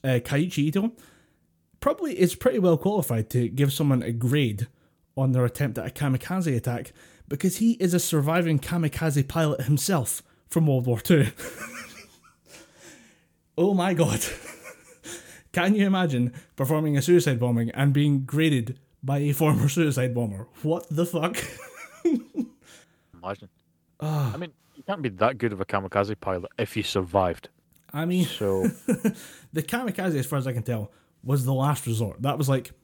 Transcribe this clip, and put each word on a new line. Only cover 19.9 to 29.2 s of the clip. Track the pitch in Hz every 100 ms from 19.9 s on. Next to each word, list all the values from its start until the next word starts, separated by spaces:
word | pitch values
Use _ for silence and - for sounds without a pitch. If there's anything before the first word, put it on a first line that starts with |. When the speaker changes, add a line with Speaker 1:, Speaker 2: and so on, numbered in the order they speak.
| 131 123
Speaker 1:
bomber? | 120 113 98 110 -
What | 151 165 -
the | 156 175
fuck? | 170 165 - - - - - - - 349
<laughs> | 247 - 330 233 _ - - _ _ _ 87
Speaker 2:
Imagine. | 92 104 101 _ _ _ _ _
Speaker 1:
Ah. | 156 151 131
Speaker 2:
I | 107
mean, | 170 _ _ -
you |
can't | - 196
be | 131
that | 95 110 127
good | 117
of | 98
a | 98
kamikaze | 101 95 104 101 107
pilot | - 92 90 -
if | 110 110
you |
survived. | - 101 90 101 90 85 - _ _ _ _
Speaker 1:
I | 143 165
mean, | 180 180
Speaker 2:
So | - 101 95 92
Speaker 1:
<laughs> | - - 220 220 -